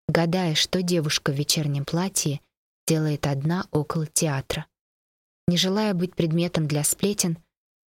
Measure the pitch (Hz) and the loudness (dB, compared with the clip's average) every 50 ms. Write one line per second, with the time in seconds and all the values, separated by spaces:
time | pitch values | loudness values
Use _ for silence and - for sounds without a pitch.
0 | _ - 156 165 165 170 170 185 185 165 151 - - - - 185 185 175 180 170 | _ 0 2 2 2 2 2 0 0 0 0 0 -2 0 -2 -2 0 2 0 2
1 | 147 151 - - - - 139 139 147 - - 160 151 147 143 143 143 - - 170 | 0 0 -2 -2 -2 -2 -2 -2 -2 0 0 0 0 -2 -2 -2 -4 -2 -2 -2
2 | 185 196 190 - - 156 139 143 - _ _ _ _ _ _ _ _ - 165 156 | -2 -2 -2 -2 -2 -2 -4 -4 -8 _ _ _ _ _ _ _ _ 0 0 2
3 | 156 156 147 139 - 147 143 135 139 156 170 185 - - - 151 147 - - 160 | 2 0 -2 -2 -2 -2 -2 0 0 -2 -2 -2 -4 -2 -2 -2 -2 0 -2 -4
4 | 156 147 - - 175 156 139 135 - - - 156 151 - _ _ _ _ _ _ | -4 -2 -2 0 0 0 -2 -2 -6 -6 -10 -12 -12 -12 _ _ _ _ _ _
5 | _ _ _ _ _ _ _ _ _ - 175 170 180 185 190 208 220 214 190 170 | _ _ _ _ _ _ _ _ _ 2 2 2 2 2 2 2 2 2 2 0
6 | 180 180 - - 170 165 156 170 170 175 - 165 156 147 147 147 147 - - - | 0 -2 0 0 0 2 2 2 0 2 0 0 0 2 0 0 0 0 0 0
7 | - 196 208 214 - 175 165 165 - _ _ _ _ _ _ _ _ _ | 0 -2 0 0 0 0 -2 -4 -8 _ _ _ _ _ _ _ _ _